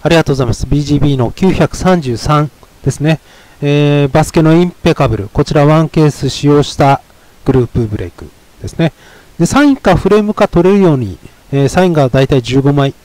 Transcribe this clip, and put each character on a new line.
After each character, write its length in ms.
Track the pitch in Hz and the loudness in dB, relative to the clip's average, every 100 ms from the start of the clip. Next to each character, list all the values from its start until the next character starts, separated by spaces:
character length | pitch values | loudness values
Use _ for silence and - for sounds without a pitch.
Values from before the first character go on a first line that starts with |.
あ 60 | 151 | 2
り 80 | 165 | 0
が 80 | |
と 80 | 156 | 0
う 20 | |
ご 40 | 135 | -2
ざ 60 | |
い 20 | 123 | -2
ま 80 | |
す。 120 | 107 131 | -4 -2
ビ 140 | 143 | -4
ー 20 | |
ジ 140 | 143 147 | 0 0
ー 40 | |
ビ 140 | 147 | 0
ー 20 | 139 | 0
の 140 | 113 | -2
九 220 | - 190 | 0 0
百 240 | 165 165 - | 0 -2 -2
三 240 | 180 180 | 0 0
十 160 | 131 117 | -2 -6
三 340 | - 151 151 _ - _ | -2 -2 -2 _ -20 _
で 60 | 135 | -6
す 100 | - | -2
ね。 200 | 147 160 _ - - - | -2 -2 _ -20 -20 -8
え 440 | 143 147 147 143 143 | -2 0 2 0 0
ー、 20 | |
バ 160 | 147 | 0
ス 80 | 147 | 0
ケ 100 | - | 2
の 120 | 156 | 4
イ 100 | 165 | 2
ン 60 | 180 | 2
ペ 240 | - 170 | -2 -2
カ 140 | 156 135 | 0 -2
ブ 80 | 107 | -2
ル。 120 | 98 | -6
こ 160 | - | -4
ち 100 | 143 | -2
ら 100 | 156 | 2
ワ 160 | 147 156 | 2 2
ン 80 | 160 | 0
ケ 180 | - 151 | 0 0
ー 40 | |
ス 180 | - 135 | 0 -6
使 200 | - 143 | -2 0
用 140 | 143 | 2
し 140 | 143 - | 0 0
た 240 | 139 139 _ _ _ - | 0 0 _ _ _ -8
グ 80 | - | -2
ル 120 | 131 | 0
ー 20 | 120 | 0
プ 180 | 123 110 | -4 -4
ブ 100 | 104 | -6
レ 100 | 90 | -10
イ 40 | |
ク 180 | - 76 _ _ - | -14 -20 _ _ -16
で 80 | - | -14
す 100 | - | -4
ね。 140 | 165 _ - - _ - | -4 _ -20 -20 _ -4
で、 80 | 170 | -2
サ 160 | 269 | 2
イ 100 | 285 | 2
ン 40 | 269 | 2
か 200 | 214 - | 0 0
フ 120 | 196 | 2
レ 100 | 208 | 0
ー 40 | |
ム 120 | 208 | 0
か 140 | - 208 | -2 0
取 200 | 180 180 | 2 2
れ 80 | 202 | 4
る 60 | |
よ 120 | 185 | 2
う 40 | 143 | 2
に、 200 | 107 87 - _ _ | -4 -10 -20 _ _
え 140 | 139 139 | -2 0
ー、 20 | |
サ 160 | 180 | 2
イ 40 | 185 | 0
ン 40 | |
が 160 | 156 131 | 2 0
だ 120 | 135 | 0
い 80 | 135 | 0
た 80 | 139 | 0
い 60 | |
十 180 | 117 131 | 0 0
五 120 | 135 | 2
枚。 220 | 143 139 - | 0 -2 -6